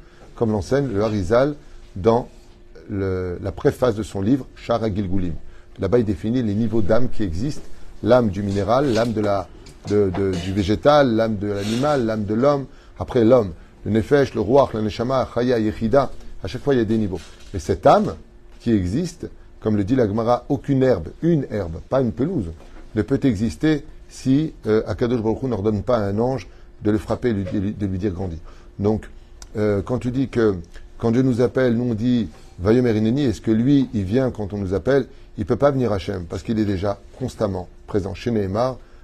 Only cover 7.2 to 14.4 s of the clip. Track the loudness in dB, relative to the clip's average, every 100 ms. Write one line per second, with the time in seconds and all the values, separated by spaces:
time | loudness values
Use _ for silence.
7.2 | 2 0 -4 -4 -8 -10 -10 -4 4 4
8.2 | 4 0 -2 -2 2 2 2 0 0 0
9.2 | -2 -2 -6 -16 -20 -14 -2 2 2 0
10.2 | -2 -2 -2 -2 0 2 4 6 4 2
11.2 | 0 -2 -4 -4 -2 -2 0 0 0 -2
12.2 | -2 2 2 2 -4 -16 -20 -12 -2 4
13.2 | 6 6 4 -6 -20 -10 -2 0 4 2
14.2 | 2 0